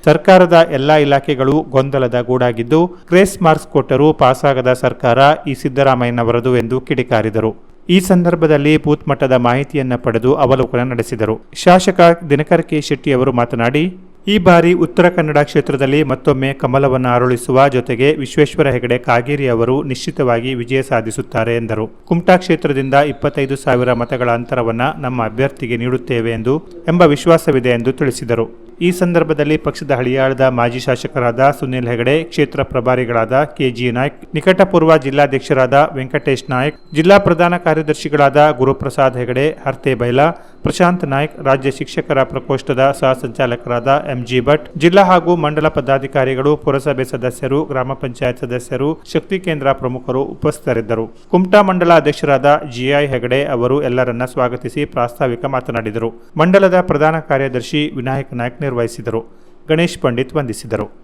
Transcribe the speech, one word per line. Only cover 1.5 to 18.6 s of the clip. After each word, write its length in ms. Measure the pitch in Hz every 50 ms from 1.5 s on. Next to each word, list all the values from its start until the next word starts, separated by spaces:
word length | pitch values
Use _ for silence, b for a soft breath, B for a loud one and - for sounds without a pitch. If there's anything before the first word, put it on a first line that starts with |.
| 139 156 - - -
ಗೊಂದಲದ 460 | 135 131 139 135 139 131 120 123 123
ಗೂಡಾಗಿದ್ದು, 600 | 120 117 127 127 123 123 117 110 117 120 151 160 170 180 175 B B -
ಗ್ರೇಸ್ 260 | 170 180 196 190 - -
ಮಾರ್ಕ್ಸ್ 260 | 185 160 156 151 - - -
ಕೊಟ್ಟರೂ 340 | 143 131 - 139 131 143 156 151 -
ಪಾಸಾಗದ 500 | 139 127 131 - - 143 135 127 123 127
ಸರ್ಕಾರ 460 | 127 123 - 127 117 - - 123 117 123 139 143 156 156 - 147
ಈ 40 | 135
ಸಿದ್ದರಾಮಯ್ಯನವರದು 1000 | - - 143 127 135 139 135 131 123 123 120 120 120 120 113 117 120 117 127 127 123
ಎಂದು 160 | 113 113 127 131
ಕಿಡಿಕಾರಿದರು. 720 | 127 - 147 123 120 - 127 110 107 110 107 110 107 110 104 - - - - - - -
ಈ 120 | 175 190
ಸಂದರ್ಭದಲ್ಲಿ 760 | 185 185 190 180 175 175 170 165 160 151 156 143 143 151 156 151 -
ಬೂತ್ 200 | 147 147 151 - 160
ಮಟ್ಟದ 240 | 139 - 135 131
ಮಾಹಿತಿಯನ್ನ 640 | 127 127 120 120 120 131 143 - - 147 131 127 123 120 -
ಪಡೆದು 280 | 127 110 113 110 127 147 151 143
ಅವಲೋಕನ 360 | 120 135 131 127 113 - 120 123 131 123
ನಡೆಸಿದರು. 420 | 117 113 - 135 110 110 107 110 - - - - -
ಶಾಸಕ 380 | - 180 175 185 180 196 185 185 175 170 170 170 180 156
ದಿನಕರ 300 | 143 147 151 - 175 165
ಕೆ 200 | 160 - 160 151
ಶೆಟ್ಟಿ 320 | 143 - 147 131 - 151 139 123
ಅವರು 140 | 127 135
ಮಾತನಾಡಿ, 520 | 123 120 120 120 - 120 117 120 131 151 165 185 180 - - - - - - -
ಈ 60 | 208 214
ಬಾರಿ 320 | 175 185 175 170 170 170 180 170 165
ಉತ್ತರ 220 | 160 - - 175 180 180
ಕನ್ನಡ 220 | 180 160 151 147 147
ಕ್ಷೇತ್ರದಲ್ಲಿ 600 | 147 - - 156 135 - 139 127 139 135 135 147 156 131
ಮತ್ತೊಮ್ಮೆ 400 | 131 123 - 151 147 135 135 135 139 135
ಕಮಲವನ್ನು 480 | - 131 123 135 143 135 127 131 127 123 123
ಅರಳಿಸುವ 520 | 123 123 123 127 117 - - 127 131 139 143 127
ಜೊತೆಗೆ 400 | 127 120 - 131 123 131 143 156 151
ವಿಶ್ವೇಶ್ವರ 480 | 135 123 - - 151 135 - -